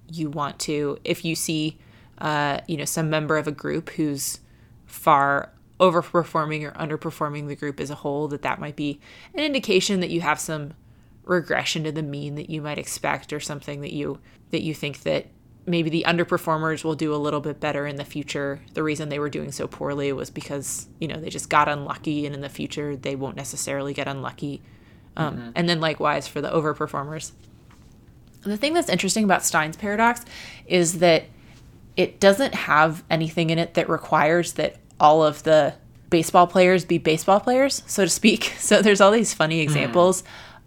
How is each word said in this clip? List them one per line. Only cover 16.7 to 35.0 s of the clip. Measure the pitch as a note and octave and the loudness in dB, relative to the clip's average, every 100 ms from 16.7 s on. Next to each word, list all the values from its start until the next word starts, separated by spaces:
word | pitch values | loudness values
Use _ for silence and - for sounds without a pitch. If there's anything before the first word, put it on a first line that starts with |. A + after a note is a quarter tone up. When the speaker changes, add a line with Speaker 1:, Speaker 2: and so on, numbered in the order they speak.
| D3+ | -4
Speaker 1:
will | D#3+ | -4
do | D3 D#3 | -2 -2
a | D3 | -2
little | D3 D3 | -2 -2
bit | D3 C#3 | -4 -4
better | D3+ C#3+ D3 | -4 -4 -4
in | C#3 | -8
the | |
future. | C#3 D3+ C3+ D3 C#3 C#3 - | -10 -10 -8 -6 -6 -6 -8
The | - | -4
reason | D#3 D3 D3+ | -2 -2 -4
they | C#3+ | -4
were | D3 | -4
doing | D3+ C#3+ | -6 -8
so | C3+ C#3+ | -8 -10
poorly | - D3 C#3+ C#3+ | -6 -6 -2 -2
was | C3+ - | -4 -6
because, | - - C#3+ C3+ - - - | -10 -8 -8 -8 -10 -12 -10
you | D#3+ | -8
know, | D3+ | -8
they | D#3+ | -10
just | D#3+ - | -8 0
got | D#3 D3 | 2 2
unlucky, | D3 C#3+ C#3 - D3 | 0 -6 -8 -4 -4
and | D3 | -4
in | C#3+ | -8
the | C#3 | -10
future | - - - D3 C#3 | -10 -10 -6 -6 -6
they | C#3 | -6
won't | C#3 C3+ - | -6 -8 -8
necessarily | C3+ C3+ - C#3 C#3 | -10 -8 -6 -6 -6
get | C#3+ C#3 | -6 -6
unlucky. | C#3 B2+ - C#3+ C#3 - - - - - - | -6 -10 -8 -10 -10 -14 -20 -20 -20 -12 -4
Um, | D#3 - | -4 -6
Speaker 2:
Mm-hmm. | A#2 - | -6 -2
Speaker 1:
and | F3 | 0
then | E3 | 0
likewise | D#3+ D3+ D3+ D3 C3+ | -2 0 0 0 -4
for | D3+ | -6
the | C#3+ | -2
overperformers. | E3 D#3 C#3+ D3+ D3 C#3+ D#3 - - - - - - - - - - - - | 0 0 -2 -4 -6 -8 -10 -12 -18 -20 -20 -20 -20 -20 -20 -20 -20 -20 -12
The | G3+ G#3 | -8 -2
thing | C#4+ | 0
that's | E4+ - | 0 0
interesting | F3+ F#3+ A3 | 0 0 0
about | G#3 F3 | 2 2
Stein's | - E3+ D#3 D#3+ | 2 0 -2 -4
paradox | G#3 G#3 A#3 A#3+ - - - - - | -4 0 0 0 -8 -18 -18 -14 0
is | F3+ E3+ E3+ | 2 2 4
that | F3 D#3+ - - - - - - - - | 4 4 2 -18 -20 -20 -20 -20 -6 -2
it | F3 - | -2 4
doesn't | G3 G3 C#4 | 4 6 2
have | - - D3 D#3+ D#3+ - | -2 2 4 4 2 -4
anything | E3 D#3+ F3 D#3+ | -2 -2 0 0
in | E3 | 2
it | E3+ | 0
that | - - | 0 0
requires | D#3+ - D#3 D3+ F3 E3 | -2 2 4 6 4 2
that | - D3+ - - - | -2 -2 -4 -12 6